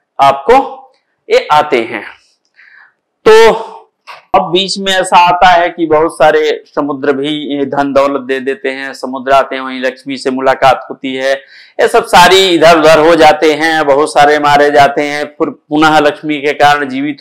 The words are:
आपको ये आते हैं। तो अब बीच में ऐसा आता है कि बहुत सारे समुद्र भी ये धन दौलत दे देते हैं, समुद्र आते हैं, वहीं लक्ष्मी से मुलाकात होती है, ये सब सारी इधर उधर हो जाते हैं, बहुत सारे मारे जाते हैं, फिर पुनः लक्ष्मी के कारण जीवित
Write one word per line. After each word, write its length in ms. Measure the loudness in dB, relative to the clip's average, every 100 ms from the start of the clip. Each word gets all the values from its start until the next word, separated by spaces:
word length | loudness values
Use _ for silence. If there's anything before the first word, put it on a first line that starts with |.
| _ 0
आपको 600 | 0 0 2 0 0 -8 -20 _ _ _ -4
ये 180 | -2 0
आते 300 | 0 0 -2
हैं। 220 | -4 -10 -14 -20 _ _ _ _ _ _ _ _ _ _ 4
तो 240 | 6 4 2 -6 -18 -20 _ -20 -20 _
अब 180 | -4 -2
बीच 260 | -4 -4 -6
में 140 | -4
ऐसा 240 | -4 0 2
आता 320 | 2 2 2
है 200 | 2 0
कि 180 | -4 -2
बहुत 280 | 0 0
सारे 500 | 0 2 2 -2 -4 -8
समुद्र 460 | -8 -6 -4 -4
भी 460 | -4 -6 -8 -8 -6
ये 80 | -4
धन 260 | -4 -2
दौलत 280 | 0 0 -2
दे 200 | -6 -8
देते 280 | -6 -8 -8
हैं, 240 | -10 -12
समुद्र 400 | -12 -12 -8 0
आते 220 | 0 0
हैं, 80 | -6
वहीं 180 | -10 -8
लक्ष्मी 360 | -8 -8 -12 -8
से 140 | -6
मुलाकात 560 | -2 -2 2 2 0 -4
होती 240 | -14 -10
है, 200 | -6 -4 -4 -8 -20 -12 -4
ये 80 | 0
सब 160 | 0
सारी 440 | 2 2 4 4 2
इधर 300 | 2 4 4
उधर 200 | 4 4
हो 160 | 4
जाते 400 | 4 4 4 0
हैं, 320 | 0 -2 -2 0
बहुत 280 | 0 0
सारे 240 | 2 2 2
मारे 320 | 2 2 2
जाते 320 | 4 2 0
हैं, 220 | -6 -6
फिर 260 | -10 -6 -8
पुनः 480 | -8 _ 0 2 2
लक्ष्मी 380 | 0 -2 -6 -6
के 160 | -4
कारण 360 | 0 2 2 -2
जीवित 300 | -6 -8 -4